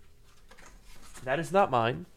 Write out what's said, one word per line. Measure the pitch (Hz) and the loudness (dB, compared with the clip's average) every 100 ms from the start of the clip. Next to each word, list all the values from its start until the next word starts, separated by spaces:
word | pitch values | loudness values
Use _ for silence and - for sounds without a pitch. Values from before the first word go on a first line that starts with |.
| - - - - - - - - - - - - | -20 -20 -20 -20 -20 -20 -20 -20 -20 -18 -16 -12
that | 123 151 | -4 -2
is | 147 | 2
not | 190 202 | 2 4
mine. | 123 113 151 180 | 4 2 0 -10